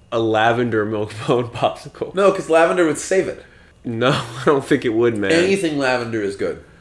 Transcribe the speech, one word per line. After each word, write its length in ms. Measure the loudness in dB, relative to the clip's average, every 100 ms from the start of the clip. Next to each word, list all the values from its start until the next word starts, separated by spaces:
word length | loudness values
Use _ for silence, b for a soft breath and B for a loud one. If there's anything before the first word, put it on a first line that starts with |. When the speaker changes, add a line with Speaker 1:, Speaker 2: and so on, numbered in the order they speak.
| -6
Speaker 1:
A 80 | -2
lavender 680 | 0 2 2 2 0 0 -2
milk 260 | -4 -6 -6
<laughs> 80 | -2
bone 200 | 0 -2
popsicle. 640 | -2 -2 -2 -14 -10 -6
Speaker 2:
No, 180 | 2 2
'cause 180 | 2 2
lavender 360 | 4 4 2 0
would 120 | 0
save 280 | -2 0 0
it. 160 | -6 B B B B -8
Speaker 1:
No, 240 | 0 0
<laughs> 20 |
I 320 | 0 -4 -4 2
don't 180 | 2
think 220 | 2 0 2
it 80 |
would, 240 | 2 2 2
man. 140 | 2
Speaker 2:
Anything 460 | 2 2 2 0 -2
lavender 420 | 0 -2 -2 -4
is 140 | -4 -4
good. 280 | -6 -6 b b